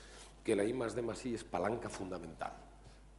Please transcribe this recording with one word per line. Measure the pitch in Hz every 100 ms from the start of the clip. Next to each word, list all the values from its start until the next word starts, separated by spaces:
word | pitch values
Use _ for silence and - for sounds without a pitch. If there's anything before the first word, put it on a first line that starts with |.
| - - - -
que | -
la | 101
I | 104
más | 127 113
D | 107
más | 113 107 127
I |
es | 110
palanca | - 87 95 117 107
fundamental | - 92 90 82 - - - - - - - -